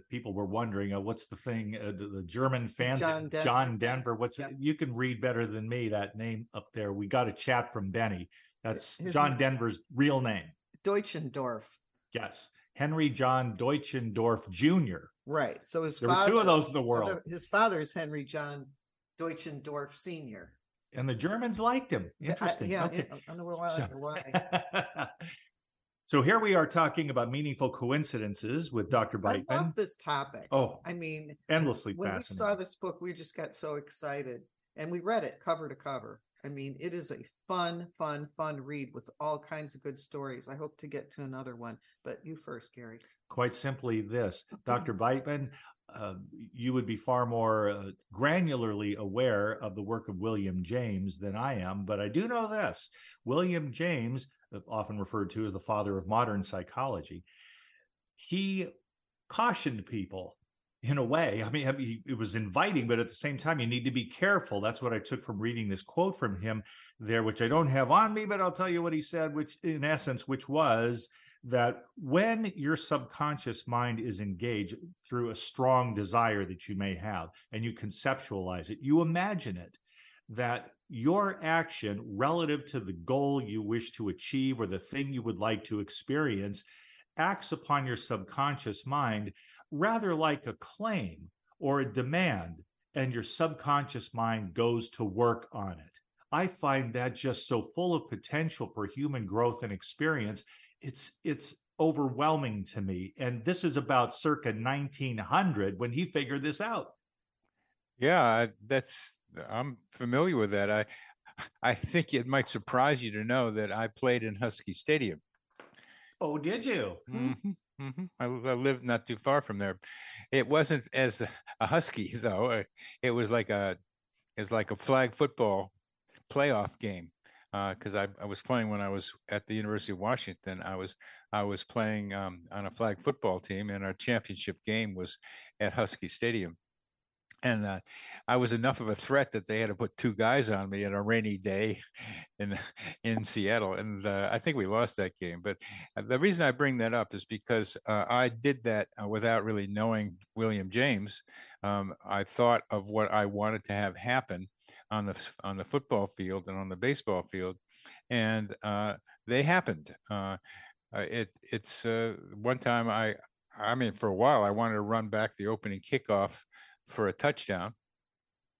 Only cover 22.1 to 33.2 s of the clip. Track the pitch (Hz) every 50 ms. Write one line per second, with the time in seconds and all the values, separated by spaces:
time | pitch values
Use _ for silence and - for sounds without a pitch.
22.1 | - _ 147 147 160 - 202 185 170 - - 185 190 185 170 170 160 175 143 -
23.1 | - 143 - - 165 175 175 175 170 165 170 170 160 160 123 - 131 135 143 147
24.1 | 151 165 - - - 180 - - 180 175 - - - 190 - - - 156 139 -
25.1 | - _ 165 165 - - - _ _ _ _ _ _ _ _ _ _ _ _ -
26.1 | - 143 127 156 214 226 214 208 185 170 156 151 - 170 160 147 - 170 156 143
27.1 | 127 127 120 117 127 143 151 147 131 - 139 123 - - 123 120 135 151 151 -
28.1 | - 117 107 104 98 - - 107 127 160 165 - 131 113 101 - 127 117 110 -
29.1 | - 104 92 101 104 98 92 - 131 139 165 165 143 - 208 190 - - - 156
30.1 | 147 139 139 131 - 110 - - 139 135 127 110 - - - 170 175 175 165 160
31.1 | 156 156 156 147 147 - _ - 156 165 156 139 113 - - 113 95 85 98 98
32.1 | 95 92 - - 196 185 - 202 208 190 185 - - _ - 180 170 - 175 180
33.1 | 170 -